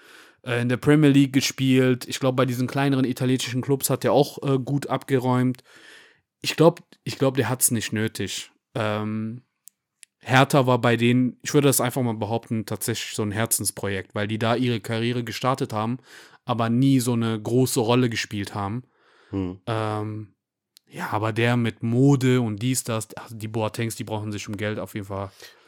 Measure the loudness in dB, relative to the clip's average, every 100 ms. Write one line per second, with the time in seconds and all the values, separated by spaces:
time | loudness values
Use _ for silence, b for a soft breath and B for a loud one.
0 | b b b b -6 -2 0 0 4 6
1 | 8 6 6 2 0 0 2 4 4 2
2 | -2 -2 0 2 0 0 -2 0 0 2
3 | 0 0 0 0 -2 -4 -2 -2 0 0
4 | 2 4 2 0 0 0 0 -4 -2 -4
5 | 0 0 2 2 2 -2 b b b b
6 | b b b _ -6 4 4 4 -8 _
7 | -10 -2 0 0 -2 0 0 0 -2 -2
8 | -4 -4 -8 -8 -12 _ _ -4 -2 -2
9 | -4 -6 -6 -10 _ _ -20 _ _ _
10 | -20 _ 2 4 6 4 4 2 2 2
11 | 4 4 2 -2 -2 2 4 2 0 -2
12 | -2 -2 -2 -4 -4 -6 -6 -6 -4 -6
13 | -6 -4 -4 -2 -2 -2 -4 -6 -6 -6
14 | -6 -6 -4 -2 0 2 0 -2 -4 -4
15 | -2 -4 -6 -4 -2 -2 -2 -2 -2 -4
16 | B B B B -4 -2 2 4 4 4
17 | 2 0 0 -2 0 2 2 2 2 4
18 | 2 -2 -6 -6 -6 -6 -6 -6 -10 b
19 | b b b -6 -4 -6 -6 -4 -2 -4
20 | -6 -10 -14 _ _ _ _ _ _ -10
21 | -6 -2 -2 0 2 2 0 -2 -2 4
22 | 4 4 4 2 0 -2 -2 -2 -2 -6
23 | -6 -14 -16 -12 -8 -4 -4 -4 -6 -6
24 | -6 -6 -6 -8 -8 -6 -4 -6 -8 -10
25 | -8 -8 -8 B B B